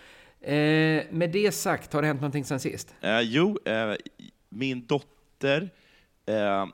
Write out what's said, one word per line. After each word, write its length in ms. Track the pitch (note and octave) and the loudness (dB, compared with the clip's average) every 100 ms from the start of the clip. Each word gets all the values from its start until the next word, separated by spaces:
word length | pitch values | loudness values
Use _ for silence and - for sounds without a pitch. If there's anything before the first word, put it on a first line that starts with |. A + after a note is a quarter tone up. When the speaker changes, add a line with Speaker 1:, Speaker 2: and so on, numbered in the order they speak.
| - - - _ | -20 -20 -20 _
Speaker 1:
Eh, 640 | - D3 D3+ D#3 D#3 D#3 - | -2 0 2 4 2 0 -2
med 200 | D#3+ F3 | -2 0
det 200 | G3 G#3 | 2 0
sagt, 400 | - F#3+ D3+ - | 0 -2 -2 -2
har 100 | D3+ | -2
det 60 | D3+ | 0
hänt 120 | C#3 | 0
någonting 240 | C#3+ C#3+ | -2 -4
sen 160 | B2+ C3+ | -4 -4
sist? 340 | D#3+ - - - | -4 -8 -12 -6
Speaker 2:
Eh, 200 | F#2+ A2+ | 0 2
jo, 380 | A#2 C3+ F#3+ G3+ | 2 4 2 2
eh, 300 | - A2 A2 G2+ - - - _ _ | -2 0 0 -4 -8 -20 -20 _ _
min 380 | G#2 C3+ B2+ A#2 | -4 -4 -4 -2
dotter, 840 | C#3+ - _ _ - C3+ D3 F#3+ - _ _ _ _ - | -2 -2 _ _ -2 2 2 0 -10 _ _ _ _ -2
eh, 400 | G#2+ G#2 G2 F#2+ | 0 2 2 -2